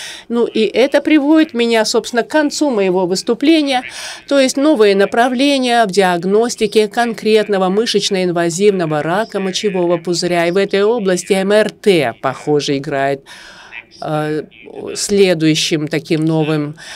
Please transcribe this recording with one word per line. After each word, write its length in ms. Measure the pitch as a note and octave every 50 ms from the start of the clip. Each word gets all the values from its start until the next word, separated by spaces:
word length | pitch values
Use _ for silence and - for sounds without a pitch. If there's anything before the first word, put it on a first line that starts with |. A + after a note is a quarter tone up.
| - - - - - _
Ну 160 | A#3 A#3+ A3+
и 160 | - - A3
это 400 | A3 - - G#3 B3+ C#4+ - C#4+
приводит 520 | D4 D#4 D#4 D4+ C4+ C#4+ D#4+ D#4 D#4 - -
меня, 300 | A#3 A#3 A#3 A#3 A3 G#3+
собственно, 400 | A3 - A3+ G#3+ - - A#3 A3
к 60 | A3
концу 400 | - D#4 D4 C#4+ - - D#4 D4
моего 360 | A#3+ G3+ G3 F#3+ F3 F#3 F#3
выступления. 800 | F3 F#3+ F#3 - - A#3 A3+ C#4+ C#4+ E4 D#4 D4 C#4 C4+ B3 C4 - - - - - - - - -
То 100 | C#4+ C#4
есть 160 | C4 C4 -
новые 400 | C#4 C#4 D#4 D#4 A3 G#3+ G3+ G3
направления 880 | G3 G3+ G3 - A3+ A#3+ C4 B3+ A#3+ C#4 C#4+ C#4+ C4+ B3+ B3 A#3+ A#3+ A3+
в 80 | G3
диагностике 960 | F3+ G3+ F#3+ F3+ F3 F3 F3 F#3 G3+ G#3+ A#3 A#3+ - - A3 G#3 - G#3+ G#3+
конкретного 800 | G#3 - A#3+ A#3+ A#3+ A3 - - A3 A3 G#3+ G#3 G#3+ G#3 F#3+ F#3+
мышечно-инвазивного 1400 | F3+ F#3 G#3 A#3+ A#3 - G3+ - - G3+ F#3 F#3 F3+ E3+ F3 E3+ E3+ D#3+ F3 G3+ G#3 G3 F#3 E3+ D#3 D3+ D3 D3
рака 380 | D#3+ F3 G3+ A3+ A3 - G3
мочевого 560 | F#3+ F#3+ F#3 - - G#3 F#3 F#3 F3 E3+ F3
пузыря. 500 | E3+ E3+ F#3 F3 E3 F3+ E3+ F3 E3+ E3+
И 40 | F3
в 40 | F3
этой 280 | G3 G3 G3 - G3 G3+
области 500 | G#3+ A#3+ B3 G3 F#3+ F#3 F3+ - - G3+
М 180 | F#3+ F#3+ G3
Р 200 | G#3 G#3+ G#3+ G#3+
Т, 420 | - _ - G#3+ F#3 E3 C3+ A#2 A2 -
похоже, 560 | - C3+ B2+ - - D3+ D3+ D3 C#3 - C#3+
играет, 460 | C3+ C#3 D#3 C#3+ C3+ C3+ C#3 C#3 C#3 - - - - - - - - - - - A2+ - _ _ -
э, 440 | - - D#3 D3+ D3+ D3+ D#3 D#3 - - _ A2+ A2+ - - - - - -
следующим 920 | G3 - - G#3 G3+ G3+ F#3 F3+ D#3+ D#3+ D#3 D#3 D#3 - - - C#3 D3+
таким 360 | D3 - D3 - - F3 D#3 D#3
новым, 520 | D#3+ D#3+ D#3+ D#3 D3 D#3 D3+ D3 D3 D3+ - - - -